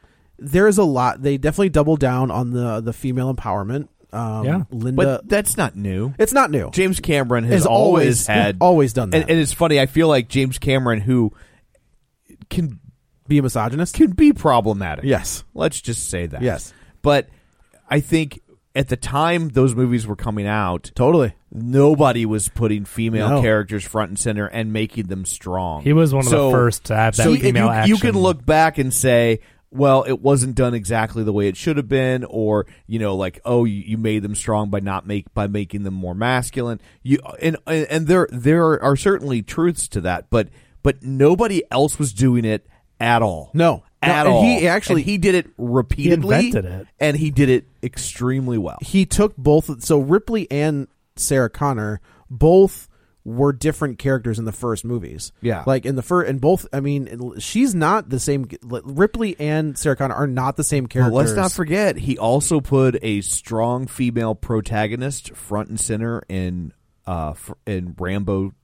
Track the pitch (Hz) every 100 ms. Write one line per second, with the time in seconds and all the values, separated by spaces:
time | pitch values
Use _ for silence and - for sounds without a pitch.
0 | _ _ _ _ 143 165 214 202 180 131
1 | 127 - 139 139 147 156 196 151 147 156
2 | 135 127 131 90 123 123 120 110 113 113
3 | 135 127 127 127 113 98 101 135 143 _
4 | _ 110 113 110 127 175 147 120 120 131
5 | 139 123 - 202 202 - 147 - - 95
6 | 120 135 214 269 269 151 90 - 190 185
7 | - 147 123 123 117 190 165 117 110 165
8 | 143 113 - 104 101 92 180 170 135 123
9 | 107 160 160 165 143 - 165 147 135 156
10 | 165 139 117 135 131 127 147 135 123 113
11 | 101 127 110 - - _ _ _ _ _
12 | _ _ _ - - - 160 101 - _
13 | _ _ - 147 131 120 110 139 175 -
14 | 302 180 302 - 156 120 107 101 90 71
15 | 135 123 - - - - 160 - - 117
16 | - 87 85 71 123 87 - _ _ _
17 | 147 143 - _ _ _ _ _ - 147
18 | - 160 147 - _ _ _ 131 135 127
19 | - 139 165 175 160 127 131 117 127 120
20 | 110 101 117 104 101 107 95 87 - -
21 | 131 170 117 - _ - 117 135 143 147
22 | 143 117 110 107 - - 113 107 101 -
23 | 113 110 110 143 120 107 95 107 - 110
24 | 95 98 117 104 104 113 110 107 110 117
25 | 95 95 92 - 92 92 92 76 139 156
26 | 160 135 127 151 139 131 120 - - 110
27 | 113 107 113 147 127 120 113 113 196 214
28 | 233 202 185 156 120 156 160 151 131 -
29 | 131 120 117 110 - _ _ 131 139 135
30 | 120 127 135 139 127 123 123 120 98 113
31 | 110 113 107 101 101 92 - 147 110 135
32 | 127 127 123 113 107 104 95 - - 113
33 | 104 95 95 - 120 120 117 101 101 110
34 | 110 107 101 104 - 107 104 101 98 95
35 | 95 104 - - 101 104 95 104 98 95
36 | 90 90 117 127 120 123 120 113 _ _
37 | 127 139 - - 160 160 - 160 151 156
38 | 156 180 - 123 123 165 165 151 139 139
39 | 196 196 139 123 101 - 175 165 - 104
40 | 87 87 - 117 101 - _ _ 139 135
41 | 131 135 143 180 233 185 - 123 147 -
42 | 143 95 131 120 110 107 _ _ _ -
43 | 117 117 110 80 - 151 165 123 _ -
44 | 147 151 147 117 - 123 170 190 - 170
45 | 143 202 190 180 165 - 120 127 123 -
46 | 165 170 143 160 240 120 92 92 - -
47 | 151 143 156 139 139 127 - _ 120 -
48 | - - 123 131 127 117 82 - - 190
49 | 185 - 208 - 135 151 - 123 - 151
50 | 135 196 - 226 170 139 151 143 131 _
51 | _ - - 139 120 - 143 120 104 104
52 | _ _ - 123 156 185 196 - - _
53 | _ _ - 117 139 131 151 147 147 113
54 | 139 131 117 110 110 - 120 107 117 120
55 | 76 76 - _ 117 95 98 131 123 131
56 | - 180 151 135 143 185 - 139 139 143
57 | 127 120 123 - - 220 269 185 156 214
58 | 185 131 - 143 123 - 120 120 135 139
59 | 208 226 220 - 151 156 156 135 156 131
60 | 135 113 143 127 131 135 139 147 123 131
61 | 123 120 147 110 185 - 156 185 202 -
62 | 107 127 110 135 - 156 127 139 131 120
63 | 110 101 95 - - 110 117 123 131 -
64 | 123 117 113 110 - 113 101 110 107 120
65 | 131 139 - - - 104 - 110 - 107
66 | 117 117 - 92 90 90 82 - _ _
67 | - 87 78 73 - - - 95 90 -
68 | 90 98 101 98 98 -